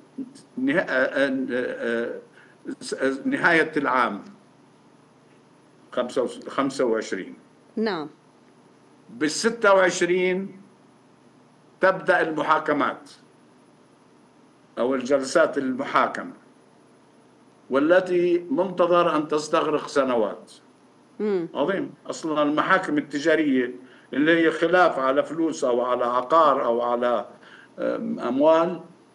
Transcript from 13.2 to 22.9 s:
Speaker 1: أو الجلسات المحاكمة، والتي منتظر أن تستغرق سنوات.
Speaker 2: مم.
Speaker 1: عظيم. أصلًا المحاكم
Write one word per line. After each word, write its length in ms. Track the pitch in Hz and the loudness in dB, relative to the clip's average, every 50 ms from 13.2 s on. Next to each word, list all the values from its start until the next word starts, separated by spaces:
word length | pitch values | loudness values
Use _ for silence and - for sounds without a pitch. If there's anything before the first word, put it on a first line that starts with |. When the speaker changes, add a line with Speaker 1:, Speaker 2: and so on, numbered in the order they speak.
| - _ _ _ _ _ _ _ _ _ _ _ _ _ _ _ _ _ _ _ _ _ _ _ _ _ _ _ _ _ - - | -20 _ _ _ _ _ _ _ _ _ _ _ _ _ _ _ _ _ _ _ _ _ _ _ _ _ _ _ _ _ -6 -4
Speaker 1:
أو 160 | 117 127 135 | -2 -2 -2
الجلسات 640 | 131 120 120 143 139 135 131 - 175 160 - - 139 | -2 -2 0 0 0 0 0 2 2 2 2 0 -2
المحاكمة، 720 | 131 131 127 120 131 - - 143 123 110 - - 90 87 - - _ _ _ _ _ _ _ _ _ _ _ _ _ _ _ _ _ _ _ _ _ _ _ _ _ - | -4 -4 -4 -6 -6 0 0 2 2 2 -2 -6 -10 -12 -14 -20 _ _ _ _ _ _ _ _ _ _ _ _ _ _ _ _ _ _ _ _ _ _ _ _ _ -2
والتي 760 | 123 135 147 160 175 185 180 175 180 175 175 175 170 175 175 - | 0 0 4 4 4 4 4 2 0 2 2 2 0 0 -2 -2
منتظر 680 | 135 156 185 190 175 175 175 170 175 175 175 170 156 | -2 -2 -2 -2 0 0 2 4 4 4 4 4 2
أن 120 | 151 151 151 | 0 -2 -2
تستغرق 600 | 151 156 151 - - 160 151 151 151 139 - - | -2 -4 -2 0 0 0 0 0 -2 -2 -4 -2
سنوات. 640 | - 143 135 127 127 117 107 98 90 - - - - - _ _ _ _ _ _ _ _ _ _ _ - | -2 0 0 2 2 0 0 0 -2 -8 -16 -20 -20 -20 _ _ _ _ _ _ _ _ _ _ _ -4
Speaker 2:
مم. 280 | 202 214 202 185 165 165 - | -2 -2 0 -2 -2 -4 -4
Speaker 1:
عظيم. 360 | 120 139 170 196 175 143 - - - - | -4 -2 -2 -2 -4 -6 -8 -10 -16 -12
أصلًا 360 | - - - - 160 151 151 147 | -12 -10 -8 -6 -4 0 0 0
المحاكم 560 | 147 151 151 139 165 190 180 180 - | 0 0 0 0 2 2 2 0 0